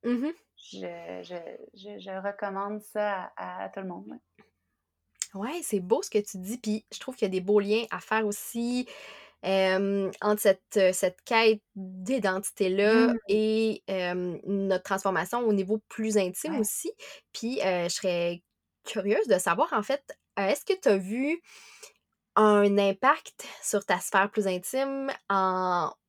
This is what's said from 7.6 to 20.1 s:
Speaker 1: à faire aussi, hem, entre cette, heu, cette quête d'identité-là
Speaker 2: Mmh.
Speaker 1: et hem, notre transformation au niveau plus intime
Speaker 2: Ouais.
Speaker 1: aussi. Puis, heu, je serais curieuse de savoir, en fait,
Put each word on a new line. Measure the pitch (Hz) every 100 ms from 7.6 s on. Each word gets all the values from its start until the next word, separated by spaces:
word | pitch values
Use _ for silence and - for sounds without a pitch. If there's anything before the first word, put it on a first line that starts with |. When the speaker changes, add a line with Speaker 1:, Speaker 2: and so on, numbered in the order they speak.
| 202 214 233
Speaker 1:
à | 180
faire | - 220
aussi, | 214 202 - 233 233 247 254 - - - - _
hem, | - 190 190 190 196 196 196 -
entre | 208 214
cette, | 202 190 _ 214
heu, | 185
cette | 185 185 -
quête | - 226 226 214 _ 202
d'identité-là | 185 185 185 262 196 185 202 - 185 190 208 226 247
Speaker 2:
Mmh. | 233 -
Speaker 1:
et | 208 214 220 220 - -
hem, | 190 180 180 180 170 -
notre | 196 196 185
transformation | - 196 196 175 175 240
au | 233
niveau | 208 185 220 _
plus | - 220 214
intime | 185 185 311 311
Speaker 2:
Ouais. |
Speaker 1:
aussi. | 214 - - - - - _
Puis, | - 226 262
heu, | 190 180
je | 175
serais | - 190 175 175 175 _ _ _ _
curieuse | - 220 196 233 381
de | 185
savoir, | 190 175 330
en | 247
fait, | 208 277 _